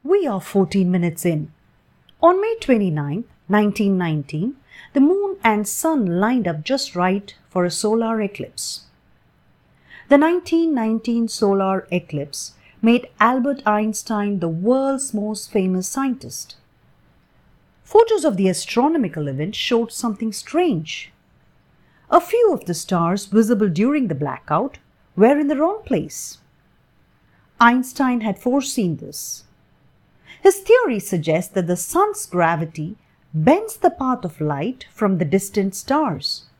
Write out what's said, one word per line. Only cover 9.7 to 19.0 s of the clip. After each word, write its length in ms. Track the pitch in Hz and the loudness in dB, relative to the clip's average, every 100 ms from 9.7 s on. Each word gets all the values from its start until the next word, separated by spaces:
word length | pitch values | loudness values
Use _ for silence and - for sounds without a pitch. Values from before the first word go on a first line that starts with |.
| _ _ - - | _ _ -20 2
The 80 | 277 | 4
nineteen 560 | 311 359 349 330 330 | 4 0 0 0 2
nineteen 540 | 269 220 226 240 233 226 | 0 0 -2 -2 -2 -2
solar 580 | - 202 196 190 190 - | 0 0 2 0 -2 -2
eclipse 600 | 180 180 147 139 - - _ _ _ | -6 -4 -10 -8 -12 -14 _ _ _
made 300 | 226 240 - _ | 2 2 0 _
Albert 420 | 226 262 262 277 214 | 2 2 -2 -2 0
Einstein 720 | 208 214 208 - 214 202 202 | 0 -2 -4 -6 -4 -2 -2
the 80 | 170 | -4
world's 640 | 160 202 262 269 269 - | -2 0 2 0 -4 -4
most 380 | 214 208 214 - | -6 -6 -8 -4
famous 360 | 214 185 185 185 | -2 0 -2 -4
scientist. 680 | 269 269 247 - - - - _ _ _ _ _ _ _ _ _ _ _ _ | -4 -4 -4 -10 -16 -16 -20 _ _ _ _ _ _ _ _ _ _ _ _
Photos 400 | _ 415 453 427 | _ 4 4 2
of 140 | 302 190 | 0 2
the 100 | 190 | 0
astronomical 800 | 180 - 233 277 330 | 0 -2 0 2 0